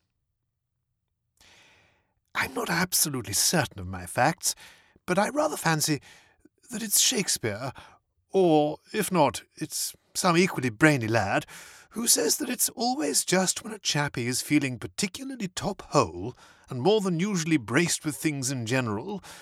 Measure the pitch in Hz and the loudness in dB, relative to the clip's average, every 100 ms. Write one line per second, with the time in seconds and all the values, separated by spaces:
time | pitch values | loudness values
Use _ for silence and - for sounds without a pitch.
0 | _ _ _ _ _ _ _ _ _ _ | _ _ _ _ _ _ _ _ _ _
1 | _ _ _ _ _ _ _ _ _ _ | _ _ _ _ _ _ _ _ _ _
2 | _ _ _ - - - 214 170 180 - | _ _ _ -6 -6 -4 -2 0 0 0
3 | 160 131 107 95 - 175 123 - 90 92 | 0 -2 -4 0 2 2 0 -4 -10 -10
4 | 87 - 135 - - - - - _ _ | -6 2 2 2 -4 -6 -10 -20 _ _
5 | - 180 220 277 302 - 165 156 151 143 | -4 0 0 0 -2 0 0 0 0 -2
6 | - - _ _ _ _ - 214 226 - | -6 -20 _ _ _ _ -14 -10 -2 2
7 | - 247 185 - 113 101 135 - - _ | 2 2 0 -2 -2 -4 -8 -10 -16 _
8 | _ _ _ 190 180 156 151 147 _ - | _ _ _ 4 6 6 4 -2 _ -4
9 | 196 180 139 - - - 156 - - - | 0 4 4 2 -10 -10 -8 -6 -6 -8
10 | _ - 185 165 185 - 127 104 156 143 | _ -2 2 4 4 2 -4 4 4 4
11 | 110 113 98 131 - - - - - 214 | 2 0 0 -2 -4 -12 -20 -20 -16 -4
12 | 233 - 453 - 277 240 - - 240 262 | 0 2 2 0 -2 -2 -4 -2 -2 -2
13 | 285 - - 180 180 - 214 214 - 151 | -2 -2 2 2 2 -2 -6 -8 -2 0
14 | 143 - 120 127 - 147 139 123 - - | 0 -2 -2 -2 2 2 2 -4 -8 -6
15 | 208 - 269 262 190 - 190 - - 151 | -6 -6 -12 -8 -8 -6 -6 -6 -2 2
16 | 95 87 104 - - - - 127 147 220 | 2 0 -10 -10 -18 -20 -12 -2 2 2
17 | 196 160 202 190 160 156 104 131 175 - | 2 0 0 -2 0 0 2 0 2 0
18 | 156 - 165 143 127 135 110 131 120 104 | -4 -4 -4 -2 -4 -4 -2 -2 0 -4
19 | 175 202 - - | -6 -10 -12 -18